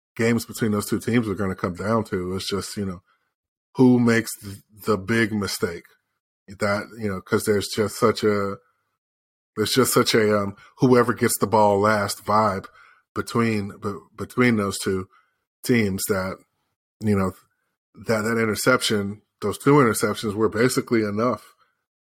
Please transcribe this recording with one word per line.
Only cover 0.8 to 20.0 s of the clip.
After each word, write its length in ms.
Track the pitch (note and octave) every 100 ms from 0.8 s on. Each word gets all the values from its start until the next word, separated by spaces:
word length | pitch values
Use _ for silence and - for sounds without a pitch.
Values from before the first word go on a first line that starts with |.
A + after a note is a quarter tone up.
| -
two 140 | G2+
teams 280 | - A#2+ A2
are 60 |
gonna 200 | F#2 G2 F#2
come 180 | G2
down 300 | F2 G2 A2+
to. 300 | G#2 F#2+ F2+ F#2+
It's 120 | -
just, 280 | G2 - -
you 80 |
know, 180 | F#2+ F2+ _ _ _ _ _ _ _ -
who 220 | B2+ B2
makes 320 | A#2 A#2 A2+ -
th-, 180 | G2+ G2 _ G#2+ A2
the 120 | G#2
big 340 | F#2+ A2+ A2+
mistake 520 | G#2 F#2+ - G2 F2 - _ _ _ _ _ -
that, 380 | G2+ G#2 G2+ - A#2
you 100 | G#2+
know, 120 | F#2
'cause 240 | - G#2+
there's 240 | A2 G2+ F#2
just 280 | - G2+ -
such 260 | A2+ G2+
a, 340 | G#2+ G#2 G2 G2 _ _ _ _ _ _ _ _ _ -
there's 160 | G#2+
just 180 | - A#2+
such 220 | - A#2
a, 240 | B2 G#2+ G#2
um, 180 | G2+ G2 - -
whoever 340 | C3 B2 A#2
gets 260 | A2 A2+ -
the 80 | G#2+
ball 340 | A2 G#2 G2+
last 440 | G#2+ G#2+ G2+ -
vibe 420 | - G#2+ G#2+ F#2+ - - - _ _
between, 580 | - G2 A#2+ A2+ G#2+ G2+ -
be-, 180 | G#2+ G2+ -
between 420 | - G2+ - B2 A2
those 220 | G2+ F#2+
two 300 | G#2 F#2+ F#2 _ _ _ _ _
teams 400 | - A#2+ G#2 F#2+ -
that, 280 | G2 F#2 - _ _ _ _ _ -
you 160 | G#2+ G2+
know, 140 | F#2+ - _ _ _ _ _ - -
that, 160 | A2+
that 160 | G#2+ A#2
interception, 840 | A2+ G2+ - B2+ - G#2+ G2 G#2 _ -
those 180 | G#2 F#2
two 160 | C#3
interceptions 600 | D3 B2 G2+